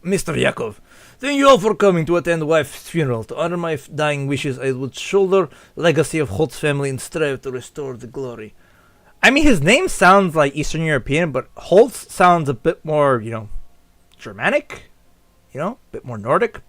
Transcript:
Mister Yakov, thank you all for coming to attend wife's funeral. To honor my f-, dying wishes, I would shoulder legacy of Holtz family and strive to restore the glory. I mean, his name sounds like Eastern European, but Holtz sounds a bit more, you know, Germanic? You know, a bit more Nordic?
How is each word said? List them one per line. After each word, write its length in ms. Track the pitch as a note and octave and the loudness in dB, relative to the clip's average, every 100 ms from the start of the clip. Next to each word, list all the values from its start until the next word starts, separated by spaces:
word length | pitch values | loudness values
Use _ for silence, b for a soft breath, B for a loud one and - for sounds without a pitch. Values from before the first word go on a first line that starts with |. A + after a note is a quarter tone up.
Mister 340 | - F#3 - C#3+ | -2 -4 -2 -2
Yakov, 420 | B2+ - A#2 G2+ b b b b | -2 -2 -10 -10 b b b b
thank 180 | C4+ C#4+ | -4 2
you 120 | C#4 | 6
all 80 | B3+ | 6
for 160 | G#3 | 4
coming 300 | G#3 G3+ F3 | 2 2 2
to 120 | D3+ F3 | 2 0
attend 300 | E3+ E3+ D3+ | 0 -2 2
wife's 420 | D#3+ C3+ - - | 0 0 -10 -8
funeral. 340 | E3+ C#3+ A#2+ | -4 -2 -2
To 100 | G#2+ | -6
honor 220 | A#2+ E3 F3 | -6 -4 -4
my 160 | E3+ | -4
f-, 160 | D3+ - | -6 -8
dying 340 | D3 D3+ C#3+ C#3 | -4 -2 -2 -2
wishes, 320 | C#3 D3 B2+ | -4 -4 -4
I 120 | C3+ | -4
would 240 | B2+ C3 | -4 -6
shoulder 540 | - - G3 F#3+ F#3+ E3+ b b | -10 -2 0 2 2 0 b b
legacy 440 | - D#3+ D3+ D3+ D#3+ | -2 0 2 0 -2
of 100 | C#3+ | -4
Holtz 300 | F#2+ D#3 - | -2 -4 -2
family 300 | D3+ C#3+ C#3 | -4 -2 -4
and 120 | C3 | -6
strive 400 | - E3+ D3+ C3+ | -8 -4 -4 -4
to 100 | C#3 | -8
restore 460 | B2+ - - C#3 B2 | -12 -12 -12 -12 -12
the 100 | A#2+ | -14
glory. 460 | B2+ C3 A2+ G#2+ - b b b b b b | -12 -12 -12 -18 -20 b b b b b b
I 80 | G#3 | 2
mean, 120 | C#4 | 4
his 180 | D4+ G3+ | 4 4
name 260 | C#3+ C4 F#4 | 4 4 2
sounds 480 | - F3+ G3 F#3+ | 4 6 6 4
like 200 | D#3 C#3+ | 2 0
Eastern 280 | C#3 D3 D#3+ | 0 -4 -2
European, 480 | D#3+ C#3+ A#2 C#3+ F3 | 0 -2 0 -2 0
but 180 | C3 - | -4 -8
Holtz 580 | - - F3+ B3+ - - | -18 2 4 4 0 -16
sounds 340 | - F3+ F3 C#3+ | 2 4 4 0
a 60 | |
bit 320 | B2+ E3 F3 | -2 -2 -4
more, 340 | D3+ D3+ C#3+ B2+ | -4 0 2 2
you 120 | A2 | -2
know, 180 | A2+ A2 - - _ _ _ _ _ | -10 -8 -10 -10 _ _ _ _ _
Germanic? 760 | - F#3+ G3 C#4+ - - - _ _ _ _ _ _ | -18 -4 -2 -2 -4 -20 -20 _ _ _ _ _ _
You 80 | B2+ | -8
know, 120 | E3+ | -8
a 200 | B3+ _ | -8 _
bit 140 | - | -16
more 120 | B2+ A2+ | -12 -10
Nordic? 440 | G#2 E3 A3+ - | -2 0 -2 -6